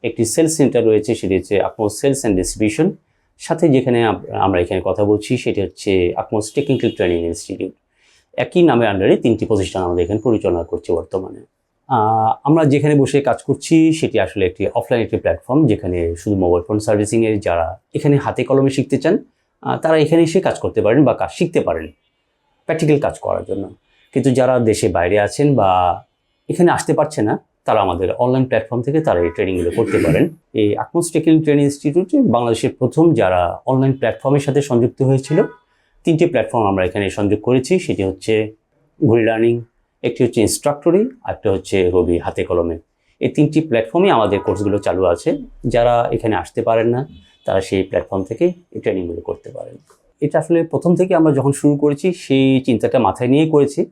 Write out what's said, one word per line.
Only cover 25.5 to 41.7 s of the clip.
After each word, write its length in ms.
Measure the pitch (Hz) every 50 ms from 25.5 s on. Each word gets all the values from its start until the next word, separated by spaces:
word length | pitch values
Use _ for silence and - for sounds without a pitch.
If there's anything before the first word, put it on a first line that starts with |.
| 139
বা 480 | 120 101 95 90 92 90 90 87 - - _ _ _ _ _ _ _ _ _
এখানে 220 | 151 - 175 175
আসতে 220 | 156 - - - 151
পারছে 280 | 127 151 151 - -
না, 180 | 107 107 143 208 _ _ _ _ _
তারা 160 | - 117 107
আমাদের 300 | 98 92 87 85 95 90
অনলাইন 340 | - - 120 123 127 131 127
প্ল্যাটফর্ম 360 | 127 - 110 110 - 123 117
থেকে 200 | 120 135 139 160
তারা 180 | 156 156 101 87
এই 100 | 87 87
ট্রেনিংগুলো 420 | - - 104 92 92 90 87 85
করতে 260 | 82 110 113 104 - 87
পারেন। 320 | 87 - - 98 143 165 - - _ _ _
এই 240 | 110 107 104 104 -
আকমস 340 | - - _ 165 170 170
টেকনিক্যাল 320 | - 165 156 165 160 160 156
ট্রেনিং 200 | 151 143 143 143
ইনস্টিটিউটে 580 | 143 139 - - 156 143 175 190 185 - 294
বাংলাদেশের 500 | 262 190 117 117 120 117 113 110 - 131 - _
প্রথম 340 | 131 123 - 151 160 170 151
যারা 460 | 113 101 92 92 90 87 87 92 - _
অনলাইন 280 | - 131 131 131 135 131
প্ল্যাটফর্মের 460 | 135 127 113 110 - - 135 143 143
সাথে 220 | 139 143 131 143
সংযুক্ত 400 | 143 - 127 120 117 127 - _
হয়েছিল, 420 | 135 131 135 131 131 - 156 170 220 - - _ _ _ _ _ _ _ _ _ _
তিনটি 220 | - 165 156 175
প্ল্যাটফর্ম 420 | - - 120 110 - - 120 107 101
আমরা 180 | 98 95 92
এখানে 240 | 92 - 104 101 95
সংযোগ 320 | - - 104 101 104 107
করেছি। 380 | - - 123 135 131 - 185 185
সেটি 240 | 180 151 107 92 98
হচ্ছে 480 | 95 95 95 - - 110 107 107 107 - _ _ _ _ _ _ _ _ _ -
ঘড়ি 200 | 123 113 117 110
লার্নিং, 360 | 110 113 113 113 117 120 120 117 _ _ _ _ _ _ _ -
একটি 200 | 123 120 - 131
হচ্ছে 180 | 117 - -
ইনস্ট্রাক্টরি, 680 | 104 101 - - - 147 143 143 - 170 165 196 220 262 - _ _
আরেকটা 280 | - - - _ 107
হচ্ছে 380 | 95 92 - -